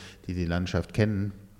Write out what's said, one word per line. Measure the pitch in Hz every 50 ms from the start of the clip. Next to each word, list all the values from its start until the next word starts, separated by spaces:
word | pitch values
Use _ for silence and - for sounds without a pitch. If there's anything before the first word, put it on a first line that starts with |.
| - - - - -
die | - 90
die | 90 87
Landschaft | 85 87 87 90 90 - 90 - - -
kennen | 117 107 107 104 98 101 101 - - - - -